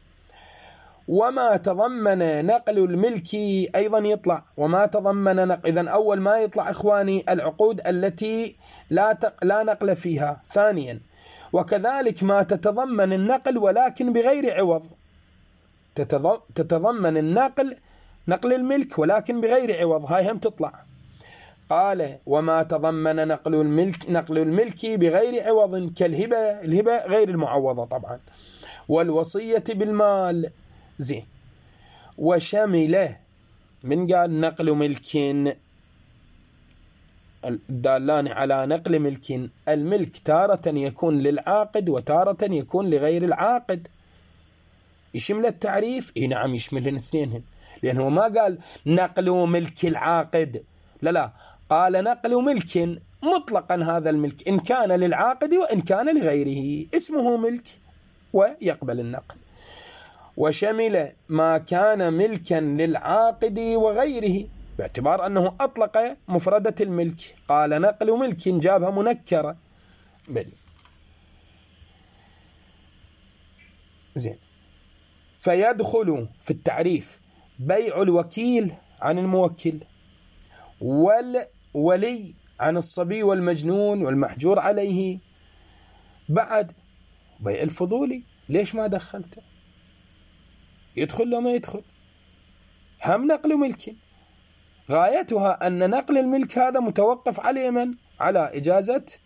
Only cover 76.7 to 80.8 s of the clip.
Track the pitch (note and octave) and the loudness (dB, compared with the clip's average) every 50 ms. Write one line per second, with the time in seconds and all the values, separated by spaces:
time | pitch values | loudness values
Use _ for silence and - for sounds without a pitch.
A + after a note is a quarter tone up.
76.7 | B2 - E3 F3+ F3 D3 - - - _ _ _ _ _ _ _ _ - B2 D3 | -2 0 0 0 0 -2 -4 -6 -20 _ _ _ _ _ _ _ _ -10 -2 0
77.7 | F#3+ A3 A#3 G#3+ D3+ F3 G3 F#3 E3+ E3+ E3 E3 - G#3+ A#3 B3 B3 A#3 G#3+ F3 | 0 2 0 0 0 0 2 4 4 2 2 0 -6 -4 0 2 2 2 0 0
78.7 | - - _ _ _ - - C#3+ E3 F3+ F#3 F#3 F#3 F#3 F3+ E3+ F3 - - E3 | -4 -8 _ _ _ -6 -2 -2 0 0 0 0 2 2 2 2 0 -2 -6 -6
79.7 | D#3 D3+ - _ _ _ _ _ _ _ _ - _ - - _ - - - - | -6 -6 -12 _ _ _ _ _ _ _ _ -20 _ -20 -20 _ -20 -20 -20 -20
80.7 | - - | -18 -8